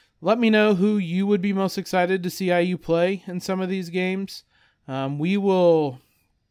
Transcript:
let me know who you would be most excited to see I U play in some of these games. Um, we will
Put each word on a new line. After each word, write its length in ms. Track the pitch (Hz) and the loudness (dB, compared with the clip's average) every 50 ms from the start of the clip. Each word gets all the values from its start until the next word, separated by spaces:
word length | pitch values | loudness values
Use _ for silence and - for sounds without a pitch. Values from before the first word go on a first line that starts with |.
| _ _ _ _ | _ _ _ _
let 180 | - 165 220 240 | -2 0 2 2
me 100 | 240 220 | 4 4
know 260 | 214 214 214 214 208 | 4 4 4 4 4
who 220 | 175 185 214 214 208 | 2 2 2 2 0
you 280 | 185 165 170 185 196 202 | -2 -2 -2 -2 0 2
would 140 | 208 202 | 0 0
be 120 | 180 202 196 | 0 0 0
most 240 | 190 196 190 - - | 0 -2 -2 -4 -6
excited 440 | 180 - - 185 180 175 190 196 175 | -6 -2 0 2 2 2 0 -2 -4
to 60 | 180 | -4
see 220 | - - 190 180 | -6 -4 -2 0
I 80 | 175 175 | 2 2
U 160 | 175 180 180 165 | 2 0 -2 -4
play 460 | - - 165 165 175 185 196 185 - - | -4 -2 0 2 2 0 -2 -4 -8 -10
in 120 | 175 180 | -10 -8
some 220 | - - 190 185 | -6 -4 -4 -4
of 80 | 190 180 | -4 -4
these 200 | 190 190 185 170 | -4 -6 -6 -6
games. 540 | 170 180 185 185 190 190 196 190 - - - _ _ _ _ _ _ _ _ - | -4 -4 -4 -4 -4 -4 -6 -10 -12 -16 -20 _ _ _ _ _ _ _ _ -10
Um, 320 | 135 131 135 135 143 143 | -8 -6 -4 -4 -4 -2
we 180 | 151 175 196 202 | -2 0 0 0
will 640 | 196 202 190 185 180 170 165 160 151 143 127 127 _ _ _ _ _ _ _ _ _ _ | 2 2 2 4 4 4 4 4 2 -2 -6 -10 _ _ _ _ _ _ _ _ _ _